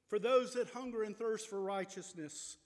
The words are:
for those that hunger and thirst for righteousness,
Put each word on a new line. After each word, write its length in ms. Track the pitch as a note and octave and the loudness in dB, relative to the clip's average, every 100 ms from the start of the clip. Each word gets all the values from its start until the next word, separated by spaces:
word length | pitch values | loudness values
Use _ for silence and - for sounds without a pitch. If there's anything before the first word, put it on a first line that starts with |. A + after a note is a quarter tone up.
| _ | _
for 120 | G#3 | 0
those 340 | A3 B3+ B3 | 6 6 6
that 160 | B3 A3+ | 0 -2
hunger 320 | A#3+ B3+ A#3 | -2 -4 -2
and 160 | G#3+ G3 | -2 -2
thirst 320 | A3+ G#3+ - | -2 -2 -2
for 100 | G3 | -4
righteousness, 960 | F#3+ G3 F#3+ F#3+ F3 E3+ D3+ - - - | 0 0 -2 -6 -10 -10 -10 -8 -12 -14